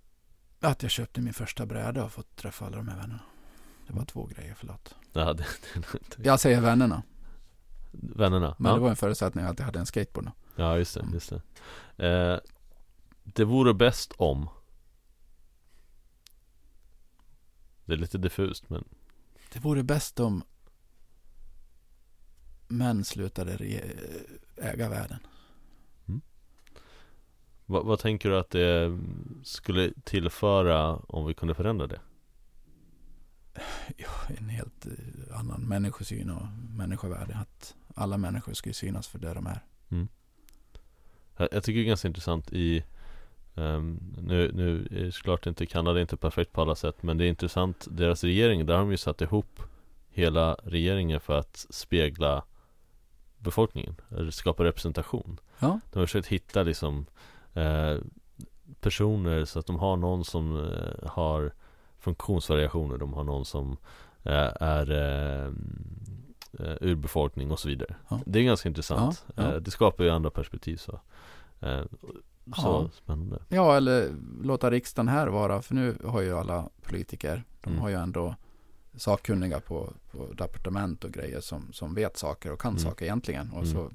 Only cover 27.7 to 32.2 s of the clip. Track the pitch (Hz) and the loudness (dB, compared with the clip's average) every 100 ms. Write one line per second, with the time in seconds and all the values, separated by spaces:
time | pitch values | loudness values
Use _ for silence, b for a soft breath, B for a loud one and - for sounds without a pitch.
27.7 | 92 107 107 110 107 104 95 90 90 87 | 0 2 2 2 0 2 2 2 4 6
28.7 | 85 85 90 87 85 - - - - - | 6 4 0 -6 -8 -10 -14 -12 -6 0
29.7 | 92 92 - - 101 85 - 104 98 87 | 2 2 0 -2 0 0 2 4 6 6
30.7 | 80 78 80 - 80 78 80 82 80 98 | 6 4 0 -4 -4 -2 -2 -2 0 0
31.7 | 107 67 - - - | 0 -4 -8 -14 -20